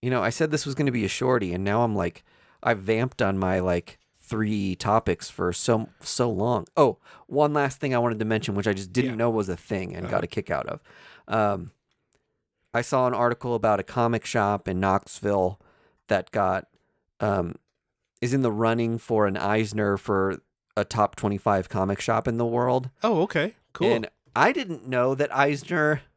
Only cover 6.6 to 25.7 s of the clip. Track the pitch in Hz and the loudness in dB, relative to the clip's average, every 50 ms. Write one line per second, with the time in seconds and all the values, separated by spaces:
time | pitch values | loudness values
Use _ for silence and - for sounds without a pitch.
6.6 | - - _ - 147 131 98 _ _ - - - - _ - 139 151 147 147 147 | -2 -4 _ 4 4 4 4 _ _ -20 -20 -20 -18 _ 0 2 2 2 2 0
7.6 | 143 135 127 - - 143 131 120 120 120 113 107 110 107 110 110 143 - 101 101 | 0 0 -2 -4 -4 -2 0 2 2 0 0 0 0 0 0 0 0 -2 -4 -2
8.6 | 98 110 104 95 98 92 90 123 127 131 120 110 117 120 113 110 104 92 90 85 | 0 0 0 -2 -4 -4 -2 0 0 0 0 -2 0 0 2 0 0 -2 -4 -8
9.6 | - - 107 95 92 90 90 87 90 90 - 101 87 85 - - 98 - 85 69 | -6 -6 -6 -4 -4 -6 -8 -8 -6 -2 -2 -2 -2 -2 -6 -6 -4 -4 -4 -4
10.6 | 60 - 73 78 _ _ - - - - - - _ - - 110 107 104 101 95 | -4 -6 -10 -12 _ _ -20 -20 -20 -20 -20 -20 _ -4 0 0 2 2 0 -2
11.6 | 87 - _ _ _ _ _ _ _ _ - _ _ _ _ _ _ _ _ _ | -6 -12 _ _ _ _ _ _ _ _ -20 _ _ _ _ _ _ _ _ _
12.6 | _ _ - 117 120 - - 135 127 127 123 104 120 120 120 - - 123 120 113 | _ _ -2 -2 -2 2 2 2 2 2 2 2 2 2 0 0 -4 -4 -2 0
13.6 | 104 113 107 101 95 - - 123 117 117 117 113 - - - 117 104 101 104 98 | 2 2 2 2 0 -4 -2 0 2 2 2 0 -2 -2 0 2 2 2 2 0
14.6 | - - 92 90 95 95 92 98 - - - - - 104 101 98 92 92 95 - | -2 -4 -2 0 2 2 2 2 0 -4 -14 -4 -2 0 2 2 2 0 0 -4
15.6 | _ _ _ _ _ _ _ _ _ _ 107 95 90 - - 113 101 95 92 95 | _ _ _ _ _ _ _ _ _ _ -2 -2 -2 -2 -4 -2 0 0 0 -2
16.6 | - _ _ _ _ _ _ _ _ _ _ _ - 107 101 98 87 82 - - | -4 _ _ _ _ _ _ _ _ _ _ _ -2 0 0 0 -2 -4 -6 -12
17.6 | _ _ _ _ _ _ _ _ _ _ _ _ - 120 123 139 131 120 107 104 | _ _ _ _ _ _ _ _ _ _ _ _ -4 0 0 2 0 0 0 0
18.6 | 113 113 113 117 120 117 113 113 - - 120 110 104 101 95 95 - 101 104 110 | 0 2 2 2 0 0 -2 -4 -4 -2 2 2 2 2 0 -2 -2 0 0 0
19.6 | 110 104 104 107 107 101 101 98 - - 104 95 95 95 95 - _ _ _ _ | 0 0 -2 -2 0 0 0 0 0 0 0 2 2 0 -2 -4 _ _ _ _
20.6 | _ _ _ - 101 - - 113 104 101 - - - 104 101 98 - 113 101 95 | _ _ _ -4 -4 -2 0 0 0 0 0 -2 -2 -2 -2 0 0 2 2 2
21.6 | 92 - - 101 95 95 101 98 - - 113 113 - - 117 117 120 117 117 120 | 0 -2 -2 -2 0 0 0 -2 -2 0 0 0 0 0 0 0 0 0 0 0
22.6 | 123 127 127 127 127 131 _ _ - 220 226 156 175 208 - 170 147 196 - _ | 0 2 0 0 -2 -4 _ _ -2 0 2 2 2 0 0 -2 -2 -2 -4 _
23.6 | _ _ _ - 170 208 240 233 220 - _ _ _ _ _ - 139 202 269 349 | _ _ _ -2 0 2 2 0 -2 -6 _ _ _ _ _ 2 4 4 4 0
24.6 | 269 196 165 135 95 127 127 127 123 131 135 131 147 139 - 131 139 143 147 135 | -4 -6 -8 -10 -6 -4 0 2 2 2 2 0 -2 -2 2 2 2 2 2 -2
25.6 | 120 - | -4 -4